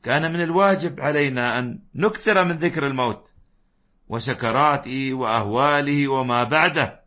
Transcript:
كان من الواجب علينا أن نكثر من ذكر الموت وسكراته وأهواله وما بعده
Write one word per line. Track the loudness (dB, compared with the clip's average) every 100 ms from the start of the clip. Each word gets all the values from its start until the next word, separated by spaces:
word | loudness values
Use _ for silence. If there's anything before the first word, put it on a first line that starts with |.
كان | 0 -2 0
من | -2
الواجب | 0 2 4 2 -2 -4
علينا | -2 0 0 0 0 -2
أن | -4 -8 -12
نكثر | -2 -2 0 0 2
من | 2 0
ذكر | -2 0 -2
الموت | 0 -2 -2 -12 _ _ _ _ _ _ _ _
وسكراته | -6 -6 -2 0 2 2 2 -4 -6 -4
وأهواله | -2 0 0 0 0 2 2 0 0 0
وما | 0 0 0
بعده | 2 2 2 2 -2 -6